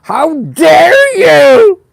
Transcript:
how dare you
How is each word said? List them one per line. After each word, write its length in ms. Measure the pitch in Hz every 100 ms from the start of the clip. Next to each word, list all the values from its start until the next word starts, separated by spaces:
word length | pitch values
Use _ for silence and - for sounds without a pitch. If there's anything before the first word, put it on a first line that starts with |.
how 320 | - 226 302
dare 840 | 302 185 127 320 311 339 539 554 508
you 640 | - 294 554 508 440 370 _